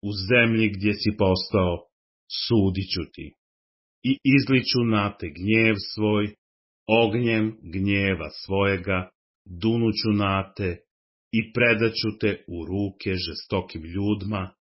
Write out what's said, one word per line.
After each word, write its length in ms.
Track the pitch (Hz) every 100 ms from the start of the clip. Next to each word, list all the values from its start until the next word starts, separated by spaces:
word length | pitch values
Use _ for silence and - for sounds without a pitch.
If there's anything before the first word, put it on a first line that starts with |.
u 60 | 101 101 95
zemlji 400 | 123 117 113 110
gdje 240 | 98 101
si 240 | 104 107 107
postao, 560 | 98 92 - 107 92 85 - _ _ _ _ -
sudit 440 | - 117 95 92 95
ću 100 | 92 80
ti. 240 | - 73 - _ _ _ _ _ _
I 80 | 123 135 135 135
izliću 460 | 123 131 - 127
na 340 | 117 107 101 -
te 100 | 90 76
gnjev 380 | 95 110 113 104 -
svoj, 420 | - 107 107 104 - _ _ _ _ -
ognjem 680 | 110 113 113 120 110 110 107 85
gnjeva 560 | 90 98 101 98 90 78
svojega, 800 | - - 95 98 98 90 92 90 _ _ _ -
dunuću 680 | 87 110 117 113 107 110
na 420 | 104 101 98 95
te 160 | - 98 85 _ _ _ _ _
i 220 | 110 110
predat 400 | - 120 110 113 107
ću 160 | 110 104
te 240 | 107 98 -
u 180 | 90 80
ruke 460 | 95 101 98 107
žestokim 720 | 92 85 78 - 95 90 82
ljudima, 720 | 80 90 101 104 95 107 92 - _